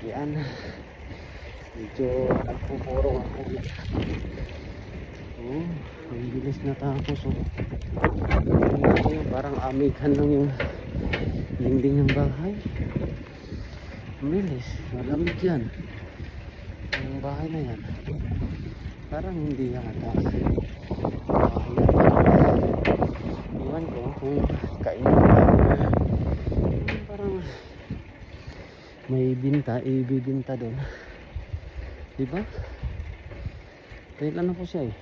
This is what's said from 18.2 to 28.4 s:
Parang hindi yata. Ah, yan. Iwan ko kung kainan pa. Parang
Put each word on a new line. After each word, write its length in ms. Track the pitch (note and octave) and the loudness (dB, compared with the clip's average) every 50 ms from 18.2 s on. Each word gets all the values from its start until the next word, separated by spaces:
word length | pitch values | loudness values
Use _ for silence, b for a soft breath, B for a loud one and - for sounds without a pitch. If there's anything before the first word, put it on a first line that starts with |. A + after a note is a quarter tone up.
| - - - - - - - - - - - - - - - - - - | -4 -4 -2 -2 -2 -4 -4 -6 -8 -10 -10 -10 -10 -12 -12 -12 -10 -8
Parang 240 | - D3+ F3 F#3 F3+ | -6 -6 -4 -4 -4
hindi 400 | E3 D3+ D3 C#3+ B2+ C3 B2 B2 | -2 -2 -2 -2 -2 -2 -2 -2
yata. 360 | B2 A#2+ A#2 - - - - - - - - - - - - - - - - - - - - - - - - - - - - - | -4 -6 -6 -6 -6 -6 -2 0 0 0 2 0 2 2 2 2 2 0 -4 -8 -10 -8 -6 -6 -2 -2 -2 -2 -2 0 2 4
Ah, 300 | - - - - - - - - | 6 6 6 4 2 -2 0 2
yan. 840 | - - - - - - - - - - - - - - - - - - - - - - - - - - - - - - - - - - - - - | 6 6 8 8 8 8 8 8 8 8 8 10 10 8 8 6 4 4 2 2 2 2 2 2 2 2 0 -2 -4 -6 -6 -6 -6 -8 -8 -6 -6
Iwan 260 | - - D3 D#3+ E3 D#3+ | -4 -4 -4 -4 -4 -4
ko 80 | - A#2+ A#2+ A#2 A#2 - | -4 -4 -4 -4 -6 -4
kung 180 | C3 C3+ C#3+ C#3+ C3+ C#3 D3+ D3 - - - - | -4 -2 0 2 2 2 2 0 -2 -4 -6 -4
kainan 360 | - - - G#2+ B2+ - - - | -4 -4 -2 2 6 8 10 10
pa. 240 | - - - - - - - - - - - - - - - - - - - - - - - - - - - - G3 F#3+ F3+ - - - - A3 - - | 12 12 12 12 12 10 10 10 10 8 8 6 4 4 4 4 4 2 2 0 2 0 -2 -2 -2 0 0 2 2 2 2 0 -2 -2 -4 -4 -6 -8
Parang 220 | G#3 G3+ G3+ G3 F#3+ F#3 F3 - - - - - - - - - - - - - - - - - - - | -8 -4 -4 -2 -2 -4 -6 -8 -10 -12 -14 -16 -18 -18 -12 -12 -12 -12 -12 -16 -16 -18 -18 -16 -16 -14